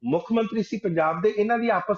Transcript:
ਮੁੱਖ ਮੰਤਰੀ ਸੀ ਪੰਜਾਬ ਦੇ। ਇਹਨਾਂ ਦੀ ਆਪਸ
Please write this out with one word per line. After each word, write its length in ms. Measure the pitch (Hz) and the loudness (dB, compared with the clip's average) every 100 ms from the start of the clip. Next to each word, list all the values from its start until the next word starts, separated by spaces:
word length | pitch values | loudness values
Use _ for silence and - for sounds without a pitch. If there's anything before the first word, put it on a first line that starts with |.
ਮੁੱਖ 220 | 117 165 - | -2 -2 0
ਮੰਤਰੀ 320 | 226 226 220 | 0 0 -2
ਸੀ 140 | - 214 | -4 -4
ਪੰਜਾਬ 440 | 190 165 156 165 | -2 0 0 2
ਦੇ। 120 | 214 208 | 0 2
ਇਹਨਾਂ 220 | 214 233 | 0 0
ਦੀ 100 | 233 | 2
ਆਪਸ 280 | 190 185 | 0 0